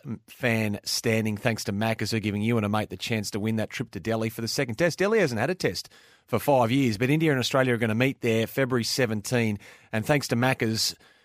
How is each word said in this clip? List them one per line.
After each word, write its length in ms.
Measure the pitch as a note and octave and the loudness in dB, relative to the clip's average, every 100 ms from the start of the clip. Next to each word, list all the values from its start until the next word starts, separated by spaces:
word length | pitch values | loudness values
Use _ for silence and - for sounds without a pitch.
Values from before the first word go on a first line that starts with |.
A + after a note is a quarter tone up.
| C#3 G#2+ - | -10 -12 -14
fan 500 | - B2 A2+ A2 G2+ | -4 0 0 0 -4
standing, 540 | - - A#2+ A2 A2 G#2 | -4 -4 0 0 0 -2
thanks 260 | B2 G#2+ | -2 -2
to 80 | - | -4
Maccas, 380 | G2+ A2 A2+ G#2+ | -2 -2 -2 -2
who 80 | A2+ | -2
are 20 | |
giving 220 | G#2 G2+ | -2 0
you 160 | A2 A#2 | 0 0
and 80 | G#2 | 0
a 20 | |
mate 220 | G#2+ G#2+ | -2 -2
the 80 | - | -6
chance 320 | - A2+ G2+ | -4 -4 -4
to 100 | G#2+ | -4
win 160 | A2 A2 | -2 -2
that 140 | G#2 | -2
trip 200 | - A#2+ | -6 -8
to 80 | G2 | -6
Delhi 280 | G2 A2+ A2+ | -4 -2 -2
for 140 | - | -4
the 60 | A2+ | -6
second 260 | - B2+ | -4 -4
test. 240 | A2+ E3+ - | 0 0 0
Delhi 220 | G3 A3+ | 0 2
hasn't 200 | E3 A#2 | 2 0
had 80 | C3 | -2
a 60 | |
test 340 | F#3 C3+ F2+ - - - _ - | -2 -4 -4 -10 -18 -20 _ -2
for 120 | A2 | 0
five 320 | - C3+ A#2 | 4 4 4
years, 280 | C3 C3 G2+ | 4 2 2
but 100 | B2+ | 2
India 220 | D#3 D#3+ | 2 4
and 100 | C3+ | 2
Australia 320 | A#2 C#3 B2+ | 2 2 2
are 60 | A#2 | 2
gonna 160 | A2+ | 0
meet 260 | A2 C3 - | 2 0 0
there 260 | A#2+ A2+ A2 | 0 2 0
February 380 | - C3+ B2 | 0 0 0
seventeen, 720 | A2 - B2 A2 - B2 A2+ G2+ - - _ | 0 0 0 -2 -2 0 2 -2 -8 -20 _
and 120 | A2+ | -2
thanks 240 | G#2+ D3 - | 2 0 2
to 80 | A#2+ | 2
Maccas, 580 | B2+ C3+ A#2 A2 - - - _ | 2 2 0 0 -2 -6 -16 _